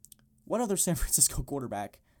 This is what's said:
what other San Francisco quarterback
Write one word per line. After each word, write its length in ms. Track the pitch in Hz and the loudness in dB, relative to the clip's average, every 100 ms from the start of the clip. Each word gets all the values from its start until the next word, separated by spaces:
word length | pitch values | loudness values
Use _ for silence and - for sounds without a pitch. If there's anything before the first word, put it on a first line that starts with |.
| - - _ _ | -20 -20 _ _
what 160 | - 208 | -6 -2
other 160 | 240 190 | 0 0
San 200 | - 180 | 0 0
Francisco 480 | - - - - | 0 4 4 2
quarterback 560 | 131 139 123 101 101 - _ _ | -4 -6 -6 -6 -6 -10 _ _